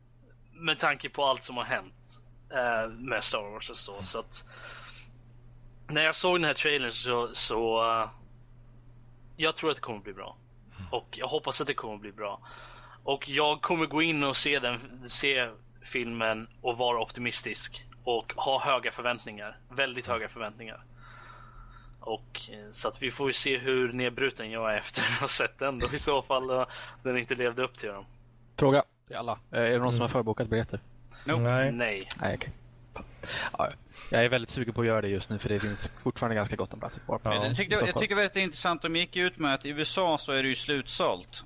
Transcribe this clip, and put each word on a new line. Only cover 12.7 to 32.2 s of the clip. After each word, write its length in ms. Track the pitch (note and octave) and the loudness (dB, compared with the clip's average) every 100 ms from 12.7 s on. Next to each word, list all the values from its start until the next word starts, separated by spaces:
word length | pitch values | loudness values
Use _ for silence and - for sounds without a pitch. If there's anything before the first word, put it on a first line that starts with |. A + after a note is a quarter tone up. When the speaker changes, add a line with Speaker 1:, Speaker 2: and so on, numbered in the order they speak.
| - - - - | -18 -18 -8 -2
Speaker 1:
Och 220 | C#3 - | -2 0
jag 320 | C#3 D3+ D3 | 2 4 4
kommer 240 | - F3 D#3 | 2 2 2
gå 160 | D3 | 4
in 220 | E3 D#3 | 4 4
och 140 | C#3+ B2+ | 2 4
se 220 | D3+ C#3+ | 4 4
den, 200 | B2 A#2+ - B2+ A#2+ | 2 -2 -6 -14 -6
se 440 | - C#3 C3 A#2+ G#2+ - - | 0 2 4 2 -4 -18 -20
filmen 680 | - C3 A#2 A#2 A2+ A2 A2+ - | -6 -4 -2 0 2 0 -4 -4
och 160 | B2+ A#2 | -2 0
vara 220 | B2 A#2 | 2 2
optimistisk 880 | A2+ - A#2+ - A2+ G#2 - - - - | -2 -2 -2 -2 -4 -6 -6 -10 -16 -8
och 300 | - A#2 - - | 0 0 0 -2
ha 260 | C#3 C3+ | 0 2
höga 300 | C#3 C3 A#2 | 4 2 0
förväntningar. 680 | - A#2+ A#2 A#2+ G#2 G#2 A#2 - | -2 -2 -2 -6 -12 -12 -14 -12
Väldigt 380 | B2 C3+ B2+ B2 | -2 -2 -2 -4
höga 220 | A#2 G#2+ | -2 -4
förväntningar. 540 | B2+ G#2+ A2 A2+ A2 - - - - - - - - - - - - | -6 -8 -8 -14 -14 -18 -20 -20 -20 -18 -18 -18 -18 -18 -20 -20 -14
Och, 420 | - A2 - - - | -8 -8 -8 -14 -12
eh, 200 | G#2+ G#2 | -12 -10
så 160 | - A2+ | -2 -2
att 140 | - | -2
vi 100 | C3 | -4
får 180 | - C#3 | 0 0
ju 40 | |
se 240 | A#2+ D3 C3 | 2 2 2
hur 360 | B2+ C3 B2+ | 2 2 2
nedbruten 580 | B2 B2 A#2+ C3+ - A2 | 0 -2 0 -2 -2 -6
jag 220 | A2+ A2 | -2 0
är 40 | G#2 | 0
efter 240 | - - | 0 -2
att 180 | - A#2+ | 0 0
ha 80 | C#3 | 2
sett 320 | - B2+ - | 2 2 0
den 200 | C3+ B2+ | -2 0
då 100 | A#2+ | -2
i 60 | C#3+ | 0
så 220 | - C#3+ | 2 2
fall, 300 | - C3 C3 | 4 0 2
och 160 | B2+ B2+ - - - | 0 0 -4 -14 -6
den 140 | C3 B2 | 0 0
inte 180 | A#2+ B2+ | 0 0
levde 280 | B2 A#2 | 2 2
upp 140 | B2+ - | -2 -4
till 120 | A2 | -8
dem. 160 | G2 G2 - - - - - | -8 -12 -20 -20 -20 -18 4
Speaker 2:
Fråga 260 | C#3 C#3 - _ _ | 6 6 4 _ _
till 80 | C3 | -8
alla. 240 | A#2+ A2 - | -4 -6 -4
Eh, 80 | A#2+ | 2
är 80 | A#2 | 4
det 80 | B2 | 4
någon 140 | B2 | 4
som 40 | A#2+ | 4
Speaker 3:
Mm. 60 | |
Speaker 2:
har 60 | A#2 | 2
förbokat 380 | C3 A2+ G#2+ A2 | 2 2 0 2
biljetter? 300 | A2 A2+ G#2 - - - - - | 2 0 -4 -8 -18 -20 -12 -2
Speaker 4:
Nope. 160 | D3+ | 2
Speaker 3:
Nej. 300 | A#2+ B2+ C3+ | 4 4 2
Speaker 1:
Nej. 360 | A#2+ A#2 G2 F#2+ - | 2 0 -2 -6 -4